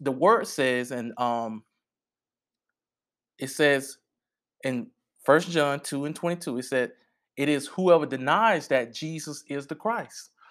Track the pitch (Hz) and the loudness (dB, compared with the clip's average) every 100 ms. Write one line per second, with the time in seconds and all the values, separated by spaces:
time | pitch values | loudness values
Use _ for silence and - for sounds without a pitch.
0 | 139 131 180 226 - - 131 123 123 127 | -6 2 4 4 2 0 0 0 -2 -6
1 | 117 113 123 117 113 110 - _ _ _ | -8 -4 -2 -2 -4 -8 -16 _ _ _
2 | _ _ _ _ _ _ _ _ _ _ | _ _ _ _ _ _ _ _ _ _
3 | _ _ _ - 131 - 147 139 135 - | _ _ _ -12 -8 2 2 2 -2 -14
4 | _ _ _ _ _ _ 135 123 - _ | _ _ _ _ _ _ -6 -6 -8 _
5 | _ _ - 151 180 170 143 143 - 139 | _ _ 4 4 4 0 0 -2 -4 -6
6 | 143 165 175 175 147 123 127 131 120 - | -6 -4 -4 -4 -6 -6 -2 -2 -2 -6
7 | _ _ _ - 143 143 135 - 185 165 | _ _ _ -4 0 0 -2 0 6 6
8 | 147 131 131 175 226 175 - 131 120 117 | 4 -2 0 2 4 2 2 0 0 -6
9 | 156 160 151 143 - 143 139 151 214 233 | -8 -8 -10 -12 -8 -8 -8 -6 -4 -4
10 | 147 - - _ _ | -8 -16 -20 _ _